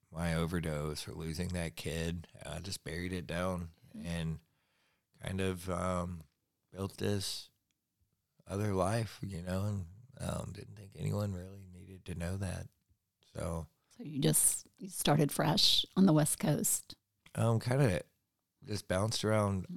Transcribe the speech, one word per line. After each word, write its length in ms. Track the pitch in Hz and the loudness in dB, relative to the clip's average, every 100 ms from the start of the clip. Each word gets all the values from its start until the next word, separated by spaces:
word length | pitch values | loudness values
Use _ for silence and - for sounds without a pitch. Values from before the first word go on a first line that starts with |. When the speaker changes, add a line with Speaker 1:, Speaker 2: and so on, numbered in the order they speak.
| _ | _
Speaker 1:
my 220 | 80 85 | -4 0
overdose 720 | 82 82 87 80 76 76 73 - | 2 0 0 0 -2 -2 -4 -8
or 60 | |
losing 360 | 80 82 80 90 | -6 -6 -4 -4
that 260 | 90 82 - | -2 -4 -6
kid. 520 | - 80 82 85 82 - | -6 -2 -2 -4 -8 -14
I 160 | - 78 | -10 -8
just 240 | 90 101 | -8 -8
buried 300 | - 82 90 | -6 -6 -4
it 140 | 92 76 | -6 -4
down 420 | 85 92 90 85 - - 220 | -2 -2 -2 -6 -12 -18 -10
Speaker 2:
Mm-hmm. 100 | 87 | -6
Speaker 1:
and 320 | 85 80 80 _ _ _ _ _ _ _ _ | -4 -4 -6 _ _ _ _ _ _ _ _
kind 180 | - 95 | -6 -2
of, 260 | 95 92 92 | -2 -2 -4
um, 540 | 87 90 90 90 85 76 _ _ _ _ | -2 0 -2 -4 -8 -14 _ _ _ _
built 260 | 90 98 - | -8 -8 -2
this 520 | 101 101 - - - _ _ _ _ _ _ _ _ _ - | -2 0 -4 -8 -12 _ _ _ _ _ _ _ _ _ -6
other 260 | 98 107 | -2 0
life, 460 | 95 90 117 107 - | 2 2 2 -2 -6
you 180 | 104 90 | -8 -6
know, 220 | 90 92 104 | -2 -2 0
and, 200 | 101 85 101 - - | -2 -6 -12 -20 -8
um, 320 | - - - | -4 -4 -6
didn't 220 | 101 - 104 | -10 -14 -16
think 160 | 98 - | -16 -6
anyone 380 | 101 101 104 | -2 -2 -2
really 300 | 90 92 98 95 | -4 -10 -14 -16
needed 340 | 90 90 95 - | -18 -16 -14 -8
to 100 | 85 | -6
know 220 | 87 95 | -4 -2
that. 300 | 95 87 87 _ _ _ _ _ _ | -4 -6 -10 _ _ _ _ _ _
So 340 | - 85 82 78 _ _ - | -6 -4 -4 -6 _ _ -14
Speaker 2:
So 60 | |
you 160 | 190 151 | -8 2
just, 480 | 156 156 - - - _ | 4 4 4 0 -8 _
you 120 | 190 | -10
started 420 | - - 151 143 | -2 4 6 4
fresh 540 | - 156 156 - - - - | 4 2 6 6 6 2 6
on 100 | 190 | 8
the 80 | |
West 240 | 151 156 - | 8 4 2
Coast. 560 | - 147 - - - - _ _ _ - | 0 2 2 0 -4 -20 _ _ _ 0
Speaker 1:
Um, 240 | 113 113 | 4 4
kinda 420 | 120 131 135 87 - _ _ _ _ _ - | 2 4 6 4 -2 _ _ _ _ _ -8
just 220 | 104 - | -8 0
bounced 360 | 92 107 - 104 | 2 2 2 2
around. 400 | 107 101 98 87 | 4 4 0 -4